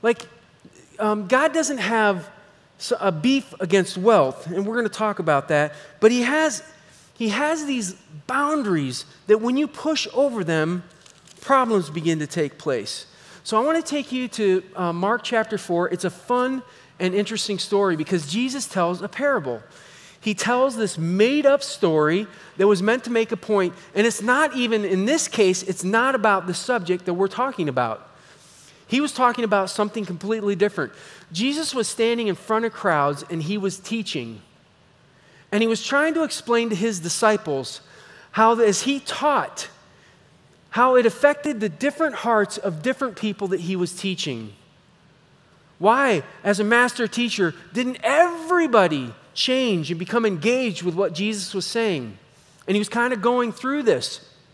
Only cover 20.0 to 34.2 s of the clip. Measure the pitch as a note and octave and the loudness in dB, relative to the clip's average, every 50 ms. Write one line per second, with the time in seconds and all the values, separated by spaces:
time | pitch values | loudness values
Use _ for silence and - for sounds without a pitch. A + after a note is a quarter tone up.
20 | - - - _ - G#3+ G#3 - - G#3+ B3 B3 C4 C#4 A#3+ A3 A3 F#3+ - D#3+ | -20 -20 -20 _ -4 -4 -2 -2 0 0 2 2 2 0 0 -2 -4 -4 -2 -4
21 | D#3+ E3 F3+ F#3+ G#3+ A#3+ C#4 D4+ D4 C#4 C#4 C#4+ - - - - - F3 D#3+ D#3 | -2 -2 2 4 4 4 4 4 4 4 4 4 0 -4 -4 0 2 2 4 4
22 | D3+ D3+ E3 G3 G#3+ G3+ - - - - - - F#3+ G#3 G#3 F3+ F#3 G#3+ A#3 B3+ | 4 4 2 0 -2 -4 -12 -20 -20 -20 -2 2 4 4 6 4 4 2 0 0
23 | A#3+ A#3 A#3+ A3+ A3+ G#3+ A3+ F3+ - - G#3+ G3+ F#3 F3+ F3+ - - - - G3 | -2 -2 0 0 0 0 -4 -8 -2 0 0 2 0 0 -4 -8 -20 -6 0 2
24 | G#3+ A#3 - - G3 A3+ B3 C#4 D#4 D4 - C4 B3 A#3 A3+ G#3+ G#3 F#3 F#3+ F#3 | 2 2 2 0 0 2 2 4 2 0 0 -2 -2 0 0 0 0 0 0 0
25 | F#3+ A3+ D4+ D#4+ - - - - G#3 F#3 F#3 F#3 F3+ - F3+ - - F#3 G#3 A3+ | 2 2 2 0 0 -4 2 2 4 4 2 0 -2 -6 -6 -4 -2 0 2 2
26 | B3 C4+ C4+ B3+ G3+ A3 G3+ F#3+ E3+ F3+ F3 - - - B3+ A#3 F3 D#3+ F3+ F3+ | 2 2 0 2 2 2 2 2 0 -4 -6 -6 -4 -2 -2 -2 0 -2 -4 -4
27 | F3+ F#3 F3 F3 G3 F#3+ - - B3 C4+ C4 - E3+ D3 B2+ C3 B2 A#2 A2 - | -2 -4 -2 0 -2 -2 0 -2 -4 -4 -2 -4 -4 -2 0 0 0 -2 -4 -8
28 | - - - - - - - - - - - - - - - - - - A3 C4 | -12 -20 -20 -20 -20 -20 -20 -20 -20 -20 -20 -20 -20 -20 -20 -20 -8 -2 0 0
29 | D4 C#4 - - B3+ B3 A#3 A#3+ A#3 G#3+ G#3 G3+ F#3+ F#3 - - G#3 G#3 G#3 A3+ | 0 0 0 2 2 2 2 2 0 2 2 2 0 0 -2 -2 -2 -2 -2 -8
30 | G#3 E3+ F3+ D#3+ - G3+ A3+ A3 G3+ G3+ G3+ E3+ G#3 G#3 - - D3 A2 - - | -8 -8 -8 -8 -4 -4 -4 -2 0 -2 0 2 0 0 0 -4 -6 -6 -8 -16
31 | - - - - - _ D#3+ E3 A3 C4+ C#4+ D4+ D#4+ - - C4 A3 - - - | -20 -20 -20 -20 -20 _ -6 -4 -2 -2 -2 -2 -4 -4 -4 -4 -4 -4 -2 0
32 | A3+ A3+ A#3 A#3 A#3 G#3 F3+ - - - A3 A3 A#3 - - - - G3+ E3 D3 | 0 0 2 0 0 -2 -2 -4 -2 -2 -2 0 0 -2 -6 -2 0 2 4 4
33 | C#3+ C#3+ D3 C#3+ - - E3+ E3 D3+ D#3 G#3 G#3+ F#3+ G3 F3+ - - - A3 A3+ | 4 2 0 -2 -8 -8 -6 -6 -4 -4 -4 -2 -2 -4 -4 -6 -8 -6 -6 -6
34 | G3+ - - D3+ | -4 -6 -6 -8